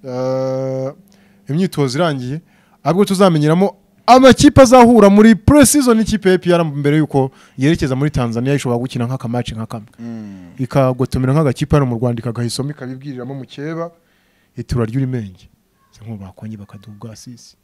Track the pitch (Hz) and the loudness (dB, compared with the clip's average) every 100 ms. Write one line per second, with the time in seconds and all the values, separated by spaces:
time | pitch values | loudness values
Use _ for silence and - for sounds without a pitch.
0 | 135 123 127 131 131 131 131 131 131 147 | -12 -8 -6 -4 -6 -6 -6 -8 -10 -12
1 | _ _ _ _ _ 143 190 - 139 127 | _ _ _ _ _ -4 -4 -2 -4 -2
2 | 175 143 123 147 _ _ _ _ 139 170 | -4 -4 -8 -12 _ _ _ _ -4 0
3 | 202 190 196 160 151 165 190 - _ _ | 0 2 2 4 2 2 0 -4 _ _
4 | - 254 262 233 294 - 262 254 233 240 | 4 6 8 6 4 6 6 8 8 8
5 | 202 202 220 220 - 294 247 294 247 226 | 6 8 6 6 4 4 4 4 2 0
6 | 220 208 190 185 175 175 165 143 143 151 | 0 -2 0 0 2 0 0 -2 -2 0
7 | 147 143 135 _ _ - 135 170 151 127 | 0 -2 -2 _ _ -4 0 0 -2 -2
8 | 147 147 120 113 127 143 127 120 127 127 | -4 -2 -4 -4 -2 -4 -2 -4 -6 -6
9 | 120 131 117 123 120 110 113 113 107 _ | -6 -6 -6 -6 -8 -10 -12 -14 -16 _
10 | 117 113 107 98 90 - 131 143 131 127 | -16 -14 -16 -18 -20 -12 -6 0 0 -2
11 | 131 135 127 139 151 120 147 151 135 120 | -4 -4 -2 0 0 -4 -2 -2 -2 -4
12 | 123 117 120 113 120 - 135 143 127 131 | -4 -6 -8 -8 -8 -6 -10 -10 -14 -16
13 | 139 127 123 139 123 - 147 165 165 170 | -14 -14 -14 -14 -16 -14 -12 -10 -12 _
14 | _ _ _ _ _ - 117 123 113 120 | _ _ _ _ _ -16 -8 -4 -4 -4
15 | 135 127 104 92 _ _ _ _ _ _ | -6 -6 -10 -16 _ _ _ _ _ _
16 | 107 107 95 - 110 107 98 104 101 104 | -18 -16 -18 -18 -18 -18 -20 -20 -20 -20
17 | 117 110 - 120 - _ | -20 -20 -20 -20 -20 _